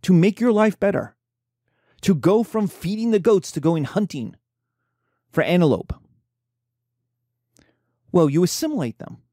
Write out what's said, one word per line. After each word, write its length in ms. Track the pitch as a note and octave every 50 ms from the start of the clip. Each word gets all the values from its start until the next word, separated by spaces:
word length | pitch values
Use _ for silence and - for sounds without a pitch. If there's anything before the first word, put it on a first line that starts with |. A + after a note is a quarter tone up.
| -
to 100 | - F#3
make 260 | E3 E3 G#3+ G#3 -
your 120 | A#3 B3
life 280 | G#3+ G#3 G#3+ A3 - _
better, 360 | - G3+ G3 - - - _ _ _ _ _ _ _ _ _ _ _ _ _ _ _ _ _ _
to 120 | - - G3
go 300 | C#3+ A2+ E3+ G3+ A3+ A3+
from 240 | - - A3 G#3
feeding 420 | F#3 - - - E3 G#3 G#3+ A3+ A#3
the 80 | A3
goats 340 | G3+ D#3 - G#3+ F#3+ - - -
to 60 | D#3
going 260 | C3+ E3 E3+ D#3+ C#3+
hunting 500 | - - G3+ G#3 - - C#3+ A2+ - - _ _ _ _ _ _ _ _ _ _ _ _ _ _ _ _ _ _ _
for 100 | - -
antelope? 540 | - - E3+ F3+ E3+ D3 A2+ F2 - - - - _ _ _ _ _ _ _ _ _ _ _ _ _ _ _ _ _ _ _ _ _ _ _ _ _ _ _ _ _ _ _ _ _ _ _ _ _ _ _ _ _ _
Well, 180 | - F3+ D#3+ C#3+
you 140 | C#3 E3 F3+
assimilate 560 | E3+ - - D#4+ D#4 D4+ A#3 C#3+ A2+ G#2+ _
them. 240 | - - - - _ _